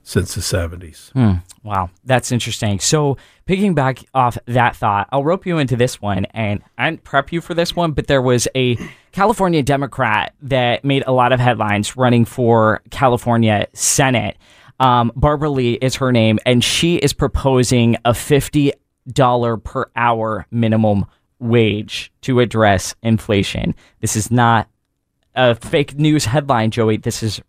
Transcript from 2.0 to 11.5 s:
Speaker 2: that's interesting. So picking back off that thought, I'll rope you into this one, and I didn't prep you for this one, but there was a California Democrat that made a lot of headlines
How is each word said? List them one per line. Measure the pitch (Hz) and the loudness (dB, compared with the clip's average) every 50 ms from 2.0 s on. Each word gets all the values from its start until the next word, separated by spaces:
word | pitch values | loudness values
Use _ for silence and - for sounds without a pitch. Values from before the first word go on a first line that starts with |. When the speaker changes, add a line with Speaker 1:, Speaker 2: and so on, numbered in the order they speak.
| _ | _
Speaker 2:
that's | 120 127 123 - - | -2 0 0 0 -2
interesting. | 127 117 - 120 107 - - 107 101 92 | -4 -4 -4 -6 -6 -4 -4 -4 -4 -2
So | - - - 156 147 143 135 - - _ _ _ _ | -2 0 0 0 0 0 -2 -4 -8 _ _ _ _
picking | - 180 190 202 202 175 | -4 -2 0 0 0 0
back | 147 135 131 131 - - _ - | 0 0 -2 -2 -4 -8 _ 0
off | 131 127 120 110 117 - | 0 0 0 0 -4 -6
that | - 120 127 120 120 - | -2 0 2 2 2 0
thought, | - - 113 101 101 98 - | 0 -2 0 0 0 -2 -2
I'll | - 139 139 | -2 -2 0
rope | 147 175 190 - | 0 -2 -2 -4
you | 190 175 160 | -4 -2 -2
into | 143 123 127 | -2 0 0
this | 113 120 131 - - | 0 0 0 -2 -4
one, | - 101 101 92 98 | -6 -4 -4 -4 -4
and | - - 110 113 101 104 95 - _ _ - | -6 -6 -6 -4 -4 -4 -6 -8 _ _ -4
I | 120 151 | -4 -2
didn't | 165 - - | -4 -6 -8
prep | - - 139 135 - - | -4 -2 -2 -2 -2 -4
you | 165 | -6
for | 156 - 175 | -6 -4 -2
this | 160 170 175 - | -2 -2 -2 -2
one, | 170 170 165 | -2 -2 -2
but | 147 151 - | -2 -2 -2
there | - 147 135 127 | 0 2 2 2
was | 127 123 120 - - - | 2 2 2 0 -2 -2
a | 131 127 123 120 113 - - - _ _ _ | -2 0 0 -2 -2 -6 -10 -16 _ _ _
California | - 185 196 208 226 - 190 185 170 156 | -4 0 0 0 2 0 0 0 0 0
Democrat | 131 117 143 139 143 123 - - 131 113 107 107 - - - _ 147 | 0 0 0 -2 -2 -4 -4 -2 -2 0 0 0 -2 -4 -8 _ -8
that | 131 135 131 123 120 117 - - | -4 -2 0 0 0 -2 -2 -2
made | 139 139 139 123 | -2 -2 -2 0
a | 131 | 0
lot | 131 127 123 123 127 | 2 2 2 2 2
of | 123 | 2
headlines | 123 123 | 2 2